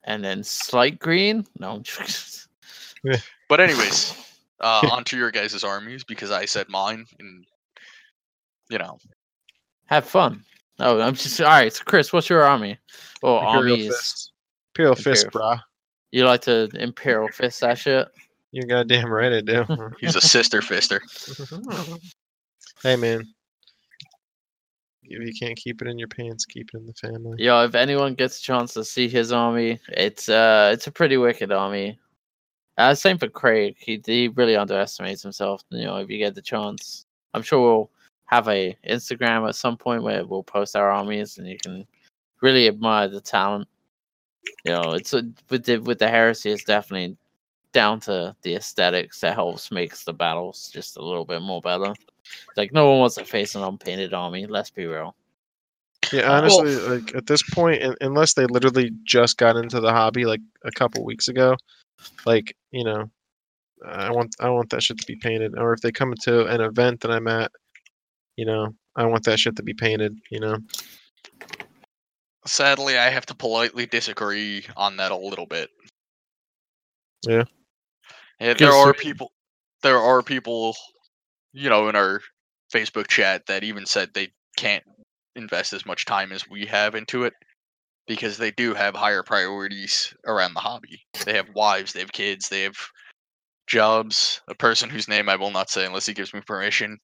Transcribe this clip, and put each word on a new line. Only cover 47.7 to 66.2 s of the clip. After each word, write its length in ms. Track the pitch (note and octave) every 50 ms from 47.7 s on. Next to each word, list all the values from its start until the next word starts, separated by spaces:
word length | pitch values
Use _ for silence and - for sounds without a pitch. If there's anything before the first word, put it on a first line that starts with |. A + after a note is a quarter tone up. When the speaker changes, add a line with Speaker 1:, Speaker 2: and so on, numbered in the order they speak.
| -
Speaker 1:
down 260 | B2+ A2 G#2 A2 A2
to 340 | - - G2 F2+ E2+ F#2 - _ _
the 120 | F2+ E2+
aesthetics 680 | F2 - - - - F2+ F2+ F2+ F2+ - - - -
that 120 | - E2 G2+
helps 360 | A2+ F2 F2 F2 F2 - -
makes 320 | A2 F#2 F2 - - - -
the 100 | - E2
battles 560 | D#2+ F2 E2 D#2+ E2+ F2 F#2 F#2 - - -
just 260 | - - - - -
a 40 | - D2+
little 220 | F2 F2+ E2+ E2
bit 160 | E2 E2+ E2+
more 200 | F2+ F#2+ F#2 F2
better. 320 | - F2+ F2+ F2+ G2 G2 G#2 - _ _ _ _ _ - - - - - -
Like, 160 | G#2+ G#2 G2+ C3
no 160 | D#3 D3 C#3+
one 100 | C3+ C3
wants 160 | B2+ A#2+ -
to 80 | - G2+
face 300 | - - G#2+ G#2 G#2 -
an 80 | G2+ G2
unpainted 500 | F#2+ G2 - - F#2+ F2+ F#2+ G2 F2+ F#2+
army. 320 | F2+ F2+ F2 F2 F#2+ G2
Let's 220 | G#2 G#2+ G2+ G#2 -
be 160 | _ - F2
real. 300 | E2 D#2+ D#2 D#2 F2 - _ _ _ _ _ _ _ _ _ _ _ _ _ _ _ _ _ - -
Speaker 2:
Yeah, 100 | D3 C3+ A2 C3+
Speaker 1:
Uh, 80 | C#3 D3
Speaker 2:
honestly, 360 | D#3 - G3 F#3 D#3 D3 C#3
Speaker 3:
Well 200 | A#2+ F2 A#2+ B2+
Speaker 2:
like, 200 | B2 A2+ A2 -
at 100 | B2+ A2+
this 160 | - D3 D3 - -
point, 300 | - F3 E3+ E3+ D#3 -
un-, 140 | - C3 B2 -
unless 320 | C#3+ C3+ C#3 D3 D#3+ D#3 -
they 120 | - C3
literally 460 | B2 B2 B2 B2+ C3 B2 C3 B2 A#2 A2 A2 -
just 340 | - - A#2+ A#2+ A#2 -
got 180 | - B2 A#2 A2+
into 240 | A#2 A#2 A#2 A#2+ B2
the 120 | A2+ A2+
hobby, 340 | A2+ A#2 A2 A2 A2 B2 B2
like, 160 | A2+ A2 A2 A2 _ _ _ -
a 60 | A#2
couple 340 | - - B2+ A#2 - A#2 A#2
weeks 240 | A#2 A2+ A2+ - -
ago, 260 | B2 B2+ B2+ B2+ C3 B2+ _ _ _ _ _ _ _ _ - - _ - -
like, 300 | A#2 A#2 A2 A2 A2 - _ _ _
you 120 | - B2+ A#2
know, 260 | A2 G#2+ G#2+ A2 A2 _ _ _ _ _ _ _ _ _ _ _ _ _ _ -
I 260 | - - - G2 G#2
want, 240 | A#2+ A#2+ A#2 A2+ - -
I 80 | B2 B2
want 200 | B2 A#2+ A#2 A2+
that 120 | - B2 -
shit 140 | - A#2 A2
to 60 | -
be 100 | - A#2
painted. 420 | A2 - A#2+ A2+ A2 A2 G#2+ A2
Or 140 | A#2 A#2 A#2 A#2
if 60 | A2+
they 120 | - A#2+
come 220 | A2+ - C#3 C3 A#2+ A2